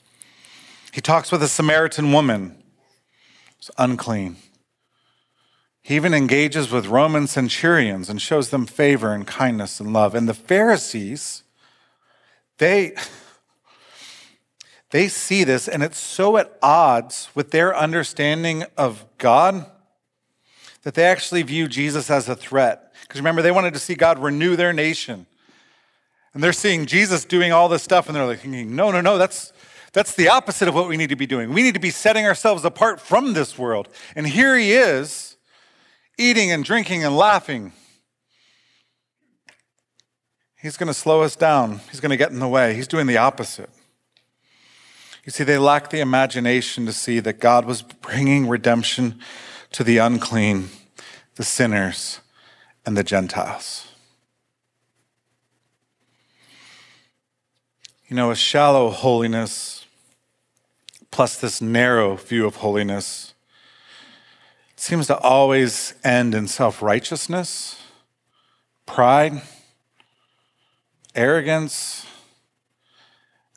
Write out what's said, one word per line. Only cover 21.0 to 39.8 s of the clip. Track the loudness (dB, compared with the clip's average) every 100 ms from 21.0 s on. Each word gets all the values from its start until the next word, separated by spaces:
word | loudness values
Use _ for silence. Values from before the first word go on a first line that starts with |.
actually | 4 4 0 -4
view | -2 -4 -4
Jesus | -2 -2 -4 0
as | -2 -2
a | -8
threat. | -2 0 2 0 _ -20 -18
'Cause | -6
remember, | -2 2
they | 2
wanted | 2 0
to | -4
see | -8
God | 0 2 2
renew | -2 -2 0 0
their | 0
nation. | 0 -2 -4 -10 -14 -16 _ _ _ _ _ _ _ _ _ _
And | -2
they're | 0
seeing | 0 0 -2 0
Jesus | 0 2 0 0
doing | 0 4
all | 4 4
this | 2
stuff, | 2 0 2
and | -4
they're | -4
like | -4
thinking, | -8 -10 -8
"No, | -2 0
no, | 2
no, | 2 2
that's, | 0 -2 -14 _ -20 -20 -4
that's | -2 -2
the | 2 4
opposite | 4 0 -2 0
of |
what | 0 -2
we | -4
need | -4
to | -4
be | -4
doing. | -4 -2
We | 0
need | 0
to | 0
be | -4
setting | 0 0 2 0
ourselves | 0 0 0
apart | -2 0 0 0
from | 0 0 2
this | -2 -4 -6
world." | -4 -4 -6 -16 -16
And | -8 -4
here | 2 4 4
he | 4
is, | 4 4 2 -4 -12 -16 -20 _ _ _ _ _ _ _ -2
eating | 0 2 2
and | -2
drinking | -2 -2 -2 -2
and | 0 4
laughing. | 4 4 0 -10 -10 -18 _ _ _ _ _ _ _ _ _ _ _ _ _ _ _ _ _ _ _ _